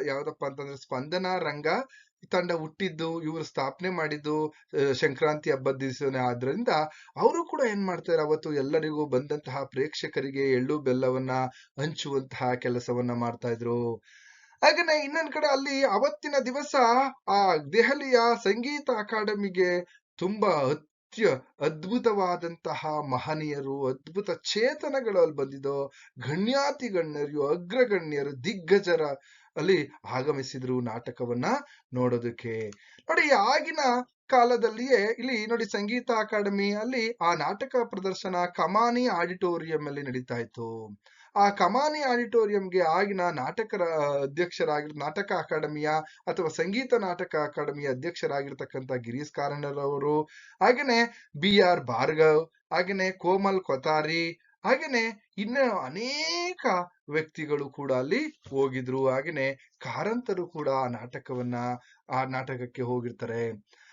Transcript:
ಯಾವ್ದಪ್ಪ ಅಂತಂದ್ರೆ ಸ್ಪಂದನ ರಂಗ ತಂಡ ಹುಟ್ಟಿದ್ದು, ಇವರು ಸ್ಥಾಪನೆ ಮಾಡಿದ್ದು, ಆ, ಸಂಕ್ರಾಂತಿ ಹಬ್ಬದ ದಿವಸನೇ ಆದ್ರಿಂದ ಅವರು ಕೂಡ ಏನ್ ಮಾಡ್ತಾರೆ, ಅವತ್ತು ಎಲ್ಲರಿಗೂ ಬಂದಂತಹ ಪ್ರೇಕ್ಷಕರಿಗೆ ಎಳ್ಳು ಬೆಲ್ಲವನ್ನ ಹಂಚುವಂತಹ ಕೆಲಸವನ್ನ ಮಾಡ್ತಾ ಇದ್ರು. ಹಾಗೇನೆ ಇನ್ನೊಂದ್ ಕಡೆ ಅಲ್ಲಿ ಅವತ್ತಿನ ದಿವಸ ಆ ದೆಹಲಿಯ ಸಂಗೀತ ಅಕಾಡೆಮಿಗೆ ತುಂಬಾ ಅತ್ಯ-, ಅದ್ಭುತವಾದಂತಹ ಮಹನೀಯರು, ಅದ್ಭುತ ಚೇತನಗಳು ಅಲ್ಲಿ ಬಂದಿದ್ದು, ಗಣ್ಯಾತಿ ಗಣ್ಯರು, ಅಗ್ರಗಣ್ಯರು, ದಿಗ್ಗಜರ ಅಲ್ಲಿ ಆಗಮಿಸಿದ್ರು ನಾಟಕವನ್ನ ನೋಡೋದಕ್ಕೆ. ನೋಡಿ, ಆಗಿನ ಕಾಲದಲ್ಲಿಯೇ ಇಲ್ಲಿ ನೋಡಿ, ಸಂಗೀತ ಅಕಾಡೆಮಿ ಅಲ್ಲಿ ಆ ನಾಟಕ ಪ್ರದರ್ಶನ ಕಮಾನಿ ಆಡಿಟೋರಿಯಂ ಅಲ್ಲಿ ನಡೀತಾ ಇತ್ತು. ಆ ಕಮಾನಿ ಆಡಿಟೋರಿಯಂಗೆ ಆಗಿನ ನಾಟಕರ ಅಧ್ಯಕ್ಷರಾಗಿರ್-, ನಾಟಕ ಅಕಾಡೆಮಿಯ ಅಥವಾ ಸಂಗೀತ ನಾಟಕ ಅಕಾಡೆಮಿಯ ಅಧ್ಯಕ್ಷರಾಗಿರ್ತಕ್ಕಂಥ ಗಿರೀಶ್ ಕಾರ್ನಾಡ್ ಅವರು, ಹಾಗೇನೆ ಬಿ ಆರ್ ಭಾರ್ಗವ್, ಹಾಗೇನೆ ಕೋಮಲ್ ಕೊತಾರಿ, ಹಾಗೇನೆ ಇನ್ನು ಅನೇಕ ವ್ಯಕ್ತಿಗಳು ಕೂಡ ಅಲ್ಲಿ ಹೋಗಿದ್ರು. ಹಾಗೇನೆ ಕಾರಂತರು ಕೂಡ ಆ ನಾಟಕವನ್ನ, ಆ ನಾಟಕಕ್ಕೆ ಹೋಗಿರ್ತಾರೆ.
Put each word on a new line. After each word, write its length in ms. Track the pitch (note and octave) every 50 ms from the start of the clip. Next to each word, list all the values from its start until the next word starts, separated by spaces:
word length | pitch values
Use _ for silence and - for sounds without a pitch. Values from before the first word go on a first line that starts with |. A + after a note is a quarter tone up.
| D3
ಯಾವ್ದಪ್ಪ 380 | C#3+ C3+ C#3 D3+ D3+ C#3 - D3
ಅಂತಂದ್ರೆ 320 | C#3 C3+ D3+ C#3 C#3 C#3
ಸ್ಪಂದನ 500 | C3+ - _ C#3 B2+ C3+ D3+ E3+ F#3 F#3+ F#3 F#3 F3+
ರಂಗ 280 | E3 D3+ C#3+ D3 D3 D#3 F3 A#3 C4+ - - - - _ _ _ - _
ತಂಡ 220 | - F#3 F3+ F3
ಹುಟ್ಟಿದ್ದು, 720 | E3+ E3 D#3 D#3 - - G3 F3+ D#3 D#3 E3 E3 E3 E3
ಇವರು 220 | D#3+ D#3 D#3+ D#3+ D3+
ಸ್ಥಾಪನೆ 440 | - - D3 C3+ C3+ C3+ - F3+ F#3
ಮಾಡಿದ್ದು, 600 | F#3 E3+ D#3 D3+ D3+ D3 D3 D3+ D3+ D#3 D#3 D3+
ಆ, 440 | - - _ _ - D3+ C#3 C#3
ಸಂಕ್ರಾಂತಿ 580 | C3 B2+ E3 C#3+ C3+ B2+ D#3+ D3+ D3+ D3+ D3+ D#3
ಹಬ್ಬದ 260 | C#3+ C3+ C3 C3+ C3+
ದಿವಸನೇ 420 | C3 C3+ C3+ B2 - D3 C3+ C3 C3
ಆದ್ರಿಂದ 500 | B2+ B2 A#2+ A#2 B2 C3 D3+ G#3 A#3+ B3 F3 D3+ D#3 D#3 - - - - _
ಅವರು 280 | C3+ F3+ C4 D#4+ E4+ E4+
ಕೂಡ 160 | E4+ E4 D4 C4+ A3+
ಏನ್ 160 | G#3 G3+ G3
ಮಾಡ್ತಾರೆ, 360 | F#3+ F3 E3 E3 F#3 E3 D#3
ಅವತ್ತು 320 | D3+ D3+ D#3 D#3 - E3 D3
ಎಲ್ಲರಿಗೂ 520 | C#3+ C3 C#3 D#3 D#3+ D#3 D#3 D3+ D3+ D3+
ಬಂದಂತಹ 580 | C#3+ C3 B2+ D3 C#3+ D3 D3 - C#3 C3 C#3 C3+
ಪ್ರೇಕ್ಷಕರಿಗೆ 880 | C3+ - C3 C#3 D#3 - - - D3+ - D3+ C3+ C#3 C3+ C#3 C#3 C3+
ಎಳ್ಳು 260 | C3 B2 B2+ C3 D3 D3+
ಬೆಲ್ಲವನ್ನ 520 | C3+ C3+ B2 B2+ C3 B2+ B2+ C3 C3 C3 B2+ C3 B2+ B2+ - - - _ _ -
ಹಂಚುವಂತಹ 720 | C#3+ D#3+ D#3 - - D3 C#3 C3+ C3+ C3 - - C#3 B2 B2+
ಕೆಲಸವನ್ನ 560 | B2 - B2+ A#2+ B2 A#2+ - B2 B2 B2 B2
ಮಾಡ್ತಾ 380 | A#2+ A#2+ A#2+ A#2+ A#2+ - - A#2+
ಇದ್ರು. 460 | A#2 A2+ A#2 A#2 A#2+ A#2+ A#2+ A#2 A2+ G#2+ _ - - - - - - - - _ _ _ -
ಹಾಗೇನೆ 400 | D4+ D#4+ E4+ F4 D#4+ D#4 D4+ D4
ಇನ್ನೊಂದ್ 280 | C#4 D4 D#4+ D#4+ D4
ಕಡೆ 140 | - D#4 D4+
ಅಲ್ಲಿ 380 | D4 C#4 C4+ C#4 C#4+ C#4 C4+ C4+
ಅವತ್ತಿನ 500 | C4+ C4 A#3+ C4 D4+ D4 - - D4 D4 C#4 A#3
ದಿವಸ 280 | B3 B3 C#4+ C#4 - - C#4 B3 A3+ A#3 B3+ C#4 C4 B3+ - _ -
ಆ 280 | G3 G3+ G3 F#3 E3+
ದೆಹಲಿಯ 600 | D#3 D3 C#3 E3 A3 A3+ A#3 C#4 D4 C#4+ C4+ B3 B3+ A#3 A#3+ A#3 - -
ಸಂಗೀತ 460 | G3 G#3 A#3 B3 C#4+ D4 D4 D4 - B3 G#3+
ಅಕಾಡೆಮಿಗೆ 840 | G#3 - A3+ G#3+ G#3 G#3 G#3 G#3 G3+ G3 F3+ F#3 F3+ F3+ F3 F3+ F3 - - - _ _ _ -
ತುಂಬಾ 300 | E3+ F#3+ G#3+ G#3+ G#3 G3+
ಅತ್ಯ-, 920 | E3+ D3 C3+ C3 D3+ - - _ _ _ _ _ - A3 A3 F3 C3+ B2 - _ _ _
ಅದ್ಭುತವಾದಂತಹ 1300 | C#3+ D#3 D#3 D#3 D#3 F#3 A3+ A#3+ - A#3 G#3+ G3+ F#3 F3+ F3+ E3+ F3 E3 E3+ - - E3+ D3 - D#3+ D#3 D3+ D3+ D3 C3+
ಮಹನೀಯರು, 760 | B2+ B2 - D3+ D#3 D#3 D#3 D3+ D3 C#3+ C3+ C3+ C#3 C#3 C3+
ಅದ್ಭುತ 440 | B2+ C3 C3+ _ D#3 E3 G3 G3+ F#3+
ಚೇತನಗಳು 920 | E3 - - - - G#3 A3+ C4 D4+ D4 - D4 C#4 C4+ A#3+ A3 G3 F3+
ಅಲ್ಲಿ 160 | E3 D#3+ D3
ಬಂದಿದ್ದು, 560 | C#3+ C3+ C3+ C#3 C#3 C#3 C#3 C#3 C#3 C#3 C#3 - - - - _ B2+
ಗಣ್ಯಾತಿ 720 | A#2+ C3 D3+ F3+ G3+ A#3 C4 C#4 C#4 C#4+ C#4+ D4 C4 A3+
ಗಣ್ಯರು, 580 | G3 F3 E3+ D#3 D3 D3 D3 C#3+ D3 D3 C#3
ಅಗ್ರಗಣ್ಯರು, 1000 | C#3 D#3+ F3+ F3 F3 G#3+ C4 B3 A3+ G3+ F3+ D#3+ D#3 D3 C#3+ C#3 C#3+ C#3 B2+ B2
ದಿಗ್ಗಜರ 580 | F#3 A#3 F#3+ E3 D#3+ F#3+ G3+ - F3 E3+ D#3 D#3 D3 C#3 - _ - - - _ _ _
ಅಲ್ಲಿ 320 | D3+ D3+ F#3 F#3+ D#3+ C#3+ - - - -
ಆಗಮಿಸಿದ್ರು 760 | G#2 B2 B2+ C3 D3 C#3+ C#3 C3 - - C3 B2+ B2+ B2+ B2+
ನಾಟಕವನ್ನ 640 | B2 A#2 A2 A#2+ - - - - E3+ - A#2+ A#2+ C3+ F#3 B3 D4 - - - _ _ _ B2+
ನೋಡೋದಕ್ಕೆ. 760 | B2 B2 B2 B2 A#2 A#2 A#2+ A#2 - - A#2 A2+ A2 A2 G#2 G2+ - - - - - _ -
ನೋಡಿ, 200 | D#4+ E4+ D#4+ D4
ಆಗಿನ 480 | C4+ G#3 G3+ A#3+ C#4+ D#4+ C4+ D#4+ D#4+ D#4 C#4+ B3+ A#3+ B3 B3 - _ _ _
ಕಾಲದಲ್ಲಿಯೇ 880 | - C4+ B3 A#3+ A#3+ B3 A3+ A3 G#3+ G#3+ A3 B3 C#4 C4 G#3 G3+ A3 A#3+ -
ಇಲ್ಲಿ 280 | A#3 C4 B3+ A3 G#3+
ನೋಡಿ, 180 | G#3+ A#3 A3+ A3+
ಸಂಗೀತ 460 | G#3+ - G#3 G3+ G#3 A#3 B3 A#3+ - A3+ A3
ಅಕಾಡೆಮಿ 540 | G#3+ G#3+ A3 G#3 G#3 G3+ G3+ G3+ G3+ G3+
ಅಲ್ಲಿ 400 | G#3 G#3 A3 B3 C4 B3 A3 A3+
ಆ 220 | A#3 - E3+ E3+ F3
ನಾಟಕ 420 | D#3+ D3 D#3 G3+ G3+ C4+ C4 - B3 A#3
ಪ್ರದರ್ಶನ 520 | A#3+ - F#3+ F#3 F#3+ F#3 - - F#3+ F#3 F3 F3+ F3+ -
ಕಮಾನಿ 500 | - E3+ E3+ F#3+ G#3+ A#3 A#3+ A#3+ B3 B3
ಆಡಿಟೋರಿಯಂ 800 | B3 F#3+ E3+ F3 F3 F3+ F3+ G3 F3+ E3+ E3 D#3+ D#3+ D#3+ D3+ D3
ಅಲ್ಲಿ 160 | C#3+ C#3 C#3+
ನಡೀತಾ 340 | C#3 C3+ B2 B2+ B2+ - A#2+
ಇತ್ತು. 600 | A#2+ A#2 A2 - B2 A#2 A2+ A2+ A2+ A2 G#2+ G#2 - _ _ _ _ - _ _
ಆ 140 | G3+ G3+ G3+
ಕಮಾನಿ 500 | G3+ - F#3 F3 G#3 B3+ D4 D4+ D4+ D4+
ಆಡಿಟೋರಿಯಂಗೆ 800 | C#4+ C4 B3 A#3+ A#3+ A3 B3 A#3 A3 G#3 G3+ G3 F#3+ F#3 F3 F#3
ಆಗಿನ 400 | F3 D#3+ D#3+ F3+ G3+ G3+ G3+ F#3
ನಾಟಕರ 600 | F3 F3 D#3+ C#3 B2+ D3 E3+ - A3 G#3+ - G3 F3 E3 D#3+ D#3 D3 C#3+ C#3+ C#3
ಅಧ್ಯಕ್ಷರಾಗಿರ್-, 760 | C#3 C#3 C#3+ D#3+ F3+ F3 - - E3+ D#3 D3+ D3 D3 D#3 D3+ D3
ನಾಟಕ 340 | C#3 D3+ D3+ G3+ G3 G3+ G3+ E3+
ಅಕಾಡೆಮಿಯ 520 | D#3 - E3+ D#3 D3+ D3+ D3+ D3+ D3+ D3+ D#3 D#3 D3+ - - - _
ಅಥವಾ 220 | F#3 D#3+ - F3 D#3
ಸಂಗೀತ 460 | D#3 - E3 F3+ G3+ B3 C4+ B3+ B3
ನಾಟಕ 420 | A3 G#3 F#3 F3 F3 F#3 F3+ -
ಅಕಾಡೆಮಿಯ 520 | D#3 D3 C#3+ - D#3+ D3 D3 C#3+ D3 C#3+ C#3
ಅಧ್ಯಕ್ಷರಾಗಿರ್ತಕ್ಕಂಥ 1040 | B2+ B2+ C#3+ F3 E3+ - - D3+ C#3 C#3 C#3 C#3 C3+ - C#3+ - - C3+ C3 C3
ಗಿರೀಶ್ 400 | C3 B2 A#2 A#2 A#2 C3+ D3 D3
ಕಾರ್ನಾಡ್ 460 | - D3+ C#3+ C#3+ D3 D3 D3 C#3+ C#3 C#3+
ಅವರು, 440 | C#3 C#3 C#3+ C#3 C#3 D3 D3+ D3+ D3+ - - - - - - _
ಹಾಗೇನೆ 680 | F#3+ A3 B3 C4+ D4 C4 A#3 A#3 A#3 A#3 - - - _ -
ಬಿ 240 | D3 D#3+ G3+ G3+ G3+
ಆರ್ 200 | F#3+ F3+ F3 D#3
ಭಾರ್ಗವ್, 680 | C3+ B2 A#2 A#2 C3 D3+ D#3 D#3 D#3+ D#3 D3+ D#3 E3 - _ _ _ _
ಹಾಗೇನೆ 380 | E3 E3+ F3+ F#3 G3+ F#3+ F#3 F#3
ಕೋಮಲ್ 500 | F#3 F#3+ - F3 F#3+ G3 G3 G3 F#3+ F#3+
ಕೊತಾರಿ, 800 | F#3+ - - C3 - D#3+ D#3 D#3 D3+ D#3 D#3+ E3+ E3 E3 D#3+ - _ _ _ _ -
ಹಾಗೇನೆ 680 | F#3+ C4 C4+ D#4+ D4 C4+ A#3 A3+ A3+ G#3+ - _ _ _ F#3+
ಇನ್ನು 400 | G#3+ G#3+ B3 C#4 C4+ A#3+ G#3 F3+
ಅನೇಕ 880 | C3+ B2+ D3+ F#3+ A#3 C4 C#4+ D4 D#4 E4 E4+ F4 F4 F4+ F#4 - - A#3+ F#3+ F3+ F3 F3 _ _ _ -
ವ್ಯಕ್ತಿಗಳು 640 | C#3+ D#3+ D#3 D#3 _ D#3+ D3+ C#3+ D3 C#3+ C#3+ C3+
ಕೂಡ 220 | - - C#3+ C3+
ಅಲ್ಲಿ 480 | C3 B2+ C3 C#3+ G3 C4+ D#4 D#4 - _ _ -
ಹೋಗಿದ್ರು. 600 | C3+ C3+ C#3 C3+ B2+ C3 B2+ B2+ B2+ C3+ C3+ C3
ಹಾಗೇನೆ 640 | B2+ C3+ C#3 E3+ D#3+ C#3+ C3 C3+ C3+ - - _ _ _
ಕಾರಂತರು 680 | - C3 B2 C#3 E3 G3+ A#3 B3 A#3+ - G3 F3+ E3+
ಕೂಡ 220 | E3 - D#3 D3 C#3
ಆ 180 | C3+ - -
ನಾಟಕವನ್ನ, 680 | B2 A#2+ A2 A#2+ B2+ - C3+ - - C3 B2 B2 B2 B2 A#2+ A#2+ B2 B2 B2 - - - _ _ -
ಆ 140 | C3 C3 C3
ನಾಟಕಕ್ಕೆ 580 | C3 C3 B2+ B2+ C3+ C3 B2 B2 B2 - C#3
ಹೋಗಿರ್ತಾರೆ. 680 | B2 A#2+ B2 B2 A#2 A#2+ A2 - B2 A2+ A2+ A#2 A#2 A2+ A2 G#2 _ _ _ _ - -